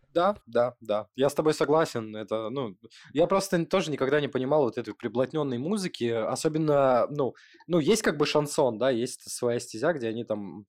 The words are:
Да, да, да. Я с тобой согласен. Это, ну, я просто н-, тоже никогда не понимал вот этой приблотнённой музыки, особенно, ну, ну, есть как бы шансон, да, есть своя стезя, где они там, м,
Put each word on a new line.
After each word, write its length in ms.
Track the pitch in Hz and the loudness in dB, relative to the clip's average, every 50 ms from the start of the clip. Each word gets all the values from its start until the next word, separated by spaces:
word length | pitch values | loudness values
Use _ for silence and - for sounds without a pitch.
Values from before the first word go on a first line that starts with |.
| _ _ - | _ _ 0
Да, 220 | 170 175 196 208 - _ | 0 2 2 0 -2 _
да, 300 | 117 117 120 120 127 - _ | -2 2 2 2 2 0 _
да. 260 | 113 107 104 107 107 - - | -4 -2 -2 -2 -2 -4 -2
Я 140 | 123 135 139 | 0 0 0
с 40 | - | 2
тобой 200 | - 156 156 147 | 2 2 2 2
согласен. 600 | - 156 139 147 160 160 - - 120 110 110 107 | 2 2 2 4 4 4 2 -2 -6 -6 -6 -8
Это, 340 | 107 110 - 110 110 110 107 | -8 -6 -4 -4 -4 -2 -4
ну, 260 | 127 139 131 110 92 _ - - - - - - - | -4 -6 -6 -6 -8 _ -20 -20 -20 -20 -18 -6 0
я 140 | 139 170 - | 0 2 2
просто 280 | 196 190 190 - 196 170 | 2 0 0 0 0 0
н-, 80 | 165 | 0
тоже 260 | - - 196 180 156 | 2 0 0 0 0
никогда 280 | 143 123 139 131 143 151 | -2 -2 0 2 2 2
не 80 | 143 131 | 0 0
понимал 360 | - 127 131 135 151 151 139 | -2 -2 0 2 2 2 2
вот 140 | 110 - 123 | 2 0 -4
этой 160 | 113 107 101 | -8 -8 -8
приблотнённой 640 | - - 117 104 123 131 127 - 156 147 139 127 120 | -6 -6 -4 -2 0 -2 0 -2 -4 -2 -2 -4 -4
музыки, 460 | 135 170 214 208 185 170 - - 117 117 | -2 -2 -2 -2 -4 -6 -6 -4 -2 -2
особенно, 960 | 117 113 107 85 127 - - 160 151 156 160 151 147 139 139 131 127 117 101 - | 0 0 -2 -2 -2 -2 -2 -2 0 0 0 2 4 4 4 4 4 4 2 0
ну, 240 | 147 147 135 113 - - - - - - - - | 0 -2 -4 -4 -4 -8 -18 -20 -20 -18 -6 0
ну, 120 | 175 170 | 0 2
есть 220 | 139 160 226 214 | 4 4 2 2
как 160 | - 233 160 147 | 2 0 0 0
бы 80 | 147 | 0
шансон, 520 | 143 - 151 147 143 - - 143 123 110 104 | 2 2 2 0 0 0 2 2 2 2 0
да, 120 | 120 135 | 0 0
есть 400 | 131 113 123 131 - - - - | 2 0 0 -4 -6 -10 -14 -12
своя 280 | - - 123 120 120 123 | -8 -4 -2 0 0 -2
стезя, 340 | 120 - - 110 120 165 175 | -4 -6 -8 -4 -2 -2 -2
где 160 | 143 117 113 | -2 -2 -4
они 140 | 110 117 117 | -4 -4 -4
там, 340 | - 107 104 101 95 - 104 | -6 -6 -6 -6 -10 -12 -14
м, 60 | 101 | -14